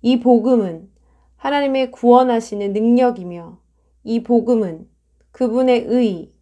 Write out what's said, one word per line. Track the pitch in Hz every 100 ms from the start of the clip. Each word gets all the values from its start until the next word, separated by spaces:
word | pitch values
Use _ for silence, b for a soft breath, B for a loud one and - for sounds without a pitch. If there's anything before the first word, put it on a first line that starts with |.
이 | 233 247
복음은 | 247 240 226 247 196 165 180 _ _ _ _ _
하나님의 | 269 285 277 269 254
구원하시는 | 254 240 247 254 233 226 202 202
능력이며 | 202 226 240 247 240 175 175 170 - _ _ _ _
이 | - 233
복음은 | 240 240 214 240 196 160 - _ _ _ _
그분의 | - 254 233 254 247 -
의 | 247 233 175 - _